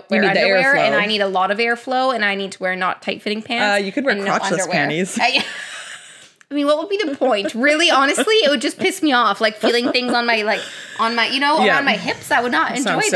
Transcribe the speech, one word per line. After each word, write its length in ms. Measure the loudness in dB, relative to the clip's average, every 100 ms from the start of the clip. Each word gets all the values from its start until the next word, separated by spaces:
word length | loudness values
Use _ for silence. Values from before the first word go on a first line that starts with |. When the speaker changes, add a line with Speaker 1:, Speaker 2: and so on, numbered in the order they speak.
| 0
Speaker 1:
You 100 | 2
Speaker 2:
wear 20 |
Speaker 1:
need 140 | 2 4
the 40 |
Speaker 2:
underwear, 320 | 4 4 4 4
and 180 | 2 2
Speaker 1:
airflow. 60 |
Speaker 2:
I 40 | 0
need 160 | 0
a 60 | 0
lot 240 | 0 0
of 60 | 0
airflow, 580 | -2 -2 -2 0 0 0
and 80 |
I 120 | -2 -2
need 180 | -6
to 100 | -4
wear 140 | -4 -2
not 240 | -2 -4
tight-fitting 400 | -6 -6 -4 -6
pants 400 | -4 -2 2 0
Speaker 1:
Uh, 40 | 0
you 60 |
could 140 | -2 0
wear 100 | 0
Speaker 2:
and 80 |
no 80 | 0
Speaker 1:
crotchless 200 | 0 0
Speaker 2:
underwear. 180 | -2 0
Speaker 1:
panties. 460 | 0 0 -2 -4 -2
Speaker 2:
I, 240 | 0 0 -4
<laughs> 40 | -10 -14 -14 -16 -18 -20 -20 -20 _ -8
I 40 | -2
mean, 100 | 0
what 140 | 0
would 100 | 0
be 80 | -2 -2
the 100 | 0
point? 380 | 0 0 -2
Really, 380 | 0 2 4 4
honestly, 420 | 4 2 2 2
it 160 | 4 4
would 100 | 2
just 180 | -2 -2
piss 240 | -4 0
me 80 | 2
off, 280 | 2 2 2
like, 180 | -2 0
feeling 340 | 0 2 0
things 200 | 0 0
on 120 | 0 0
my, 160 | 0
like, 200 | 0 -2 -6 -14 -10 -2
on 140 | -2 0
my, 120 | 0
you 120 | 0
know, 240 | 2 4
Speaker 1:
Yeah. 120 | 4 2
Speaker 2:
around 100 | 0
my 80 |
hips. 380 | -2 -4 -6 -2
I 100 | 0
would 100 | 2
not 180 | 0 -2
Speaker 1:
That 100 | -2
sounds 260 | -2 0
Speaker 2:
enjoy 60 | 0